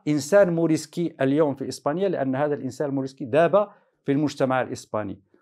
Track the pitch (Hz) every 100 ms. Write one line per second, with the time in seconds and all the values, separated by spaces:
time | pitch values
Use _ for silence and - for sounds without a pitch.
0 | - 151 139 202 185 165 165 160 - -
1 | 165 - 135 143 151 135 120 - 139 165
2 | 196 139 135 131 151 147 131 123 147 139
3 | 135 - 135 139 170 196 202 - _ _
4 | - 139 147 - 135 131 120 120 - 110
5 | 101 98 _ _